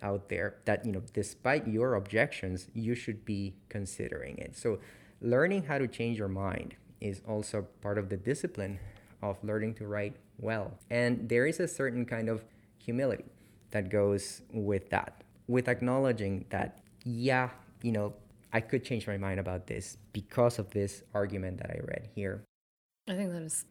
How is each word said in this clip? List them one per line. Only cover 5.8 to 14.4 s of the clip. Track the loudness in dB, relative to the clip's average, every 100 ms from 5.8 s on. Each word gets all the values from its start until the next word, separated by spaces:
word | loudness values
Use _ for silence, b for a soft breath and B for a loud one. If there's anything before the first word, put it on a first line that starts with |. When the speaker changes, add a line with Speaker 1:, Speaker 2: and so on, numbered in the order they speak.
| 0
Speaker 1:
change | 0 0 0
your | -2
mind | 0 -2 -2 -6 -14 -18 -8
is | -6 -4 -4
also | -4 -2 -4 -4 -6
part | -2 0
of | 0
the | -2
discipline | 0 0 -2 -4 -6 -6 B B B B
of | -4 -4
learning | -2 0 0 -4
to | -4
write | -2 -2 -6 -18 -6
well. | -2 -2 -2 -8 -2
And | 2 4 2 4
there | 4 4
is | 2
a | -2
certain | 0 0 0 -2
kind | -2 0
of | -2 -6 b b b
humility | -4 0 2 0 -6 -18 b b -4
that | -2 2
goes | 4 6 4 0 -10